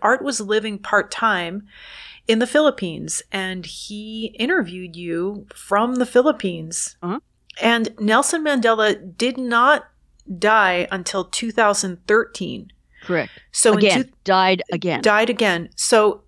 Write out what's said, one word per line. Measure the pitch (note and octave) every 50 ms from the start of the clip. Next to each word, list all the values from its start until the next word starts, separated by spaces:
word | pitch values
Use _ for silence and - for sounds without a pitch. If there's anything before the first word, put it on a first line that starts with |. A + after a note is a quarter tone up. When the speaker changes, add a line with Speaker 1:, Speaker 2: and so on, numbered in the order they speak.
Speaker 1:
Art | - G#3+ B3+ -
was | - C#4+ A#3 -
living | G#3 G3 G#3+ G#3+ G3+ A3 G3+ G3
part-time | - - G#3+ G3+ F#3+ - - - A3+ A3 G3+ F3 E3+ E3+ F#3 G#3 G3+ - - - - - - - - - - - _ -
in | A3 A3
the | B3
Philippines, | A#3+ - D4+ D4+ C#4+ - - F#3+ E3+ D#3 - - D#3 - - - _
and | - G3 F#3+ F#3 F#3 F#3 E3+
he | - - - - - G#3 G#3 G#3+ G#3+ A3 A3 A3+ A3 - -
interviewed | A3+ C#4+ F#4 F4 G3+ E3+ F3+ F#3 F#3 E3+ D#3+
you | E3+ F3 E3+ E3 E3+ F3+ G3 G#3 G#3 G#3 - -
from | - - - G3+ G#3 A#3 B3 B3+
the | B3 B3
Philippines. | B3 - B3 B3+ D#4 - - - F#3 E3+ E3 D#3+ D#3+ E3+ - - - - _
Speaker 2:
Uh-huh. | - F3 G#3 D4 - _ _ _ _ - - -
Speaker 1:
And | G#3 A#3 A#3 A#3 A3 - - -
Nelson | G#3 G#3+ A3 B3 C#4 - E4+ D#4+ D#4
Mandela | D4+ C#4+ B3 A3+ A3+ A3+ A3 G#3+ G#3+ G3+ - F3 F#3 E3+ -
did | A#3 C4 B3
not | C4 B3+ A#3+ A#3+ A#3 B3 C#4 D4+ - - _ _ _ _ _ _ _ _ - F#3+ E3+
die | - G#3 A3 A3 G3+ F#3 F3+ F3 F3 -
until | F#3+ F#3+ F3 - - F#3+ F3+
two | - - - A#3+ A3+
thousand | G#3+ A#3+ A3 G#3 G3+ - - F#3 F3+ - _
thirteen. | - G#3 A3+ A3+ - - - F#3+ E3+ A#2+ F#2+ - - _ _ _ _ _ _
Speaker 2:
Correct. | - - F3+ D#3+ A#2+ - - - _ _
Speaker 1:
So | - - - A3+
in | G#3 F3+
Speaker 2:
Again, | G#3 G3 F3+ C4 C4
Speaker 1:
two- | - _ _
Speaker 2:
died | _ G3 F#3+ F#3+ F#3 F#3+ F#3+ F3+ - -
again. | F3+ D#3+ F3+ F3 D3+ -
Speaker 1:
Died | - A3 G#3 G#3+ A#3 A#3
again. | A#3 - A3+ G3 F3 E3+ E3 - -
So | - - - A#3+ A3 G#3+ G#3 - - _